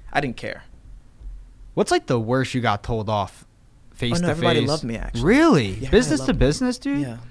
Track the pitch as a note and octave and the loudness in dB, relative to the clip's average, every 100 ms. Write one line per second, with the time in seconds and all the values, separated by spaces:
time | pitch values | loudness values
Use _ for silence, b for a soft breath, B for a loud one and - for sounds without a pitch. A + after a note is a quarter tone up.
0 | - - C#3+ - - - - - - - | -6 -4 -4 -6 -10 -12 -16 -20 -20 -20
1 | - - - - - - - - F3+ F4 | -20 -18 -16 -16 -18 -20 -8 -4 0 0
2 | - B2 A2 C3 B2+ B2+ A#2 G#2 - A#2 | 0 -2 0 -2 0 -2 0 -2 -2 -4
3 | G#2 G#2+ F#2 - - _ _ _ - - | -2 -2 -4 -8 -20 _ _ _ -20 -8
4 | B2 E3+ F3 - - - C#3 D#3 B2 A2 | -2 0 0 0 2 2 2 0 -4 -6
5 | E2 A#2+ D3 C4 E4 F3+ G#2 G2+ C3 F#3 | -6 0 4 6 6 6 2 -2 2 2
6 | B3 D4 C4 F3+ B3 D3+ B3+ B3 C#4 C#4+ | 4 0 0 2 2 2 -2 -4 -4 -4
7 | B2+ A#2 A#2+ | -4 -8 -14